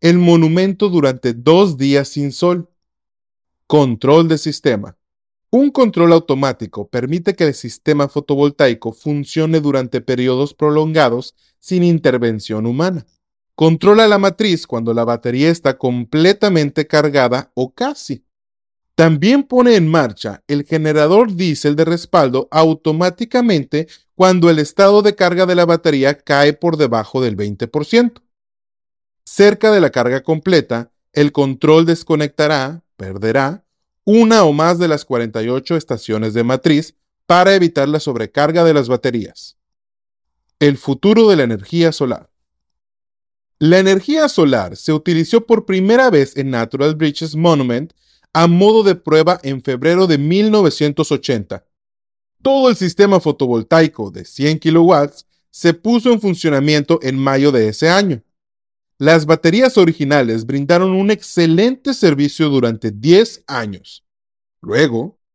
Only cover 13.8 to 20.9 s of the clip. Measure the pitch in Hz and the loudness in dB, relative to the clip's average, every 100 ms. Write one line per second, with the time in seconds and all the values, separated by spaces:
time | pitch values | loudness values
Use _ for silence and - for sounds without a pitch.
13.8 | 190 214 220 202 196 - 214 165 - 117 | 2 4 4 2 0 -2 -2 -4 -6 -6
14.8 | 113 117 117 117 123 123 156 165 139 131 | -4 -2 -2 -4 -4 -2 0 0 -2 -2
15.8 | 131 123 117 151 175 202 208 170 147 156 | -4 -4 -4 0 0 2 0 0 -2 -4
16.8 | 147 151 147 139 123 127 - - 127 - | -2 0 2 0 0 -2 -6 -8 -8 -6
17.8 | 262 294 - 127 _ _ _ _ _ _ | -6 -8 -12 -14 _ _ _ _ _ _
18.8 | _ - 165 151 190 277 277 247 247 214 | _ 0 2 2 2 0 0 2 4 4
19.8 | 160 165 127 101 110 101 - 143 143 160 | 2 0 -2 -6 -12 -12 -6 -6 -4 -2
20.8 | 156 | 0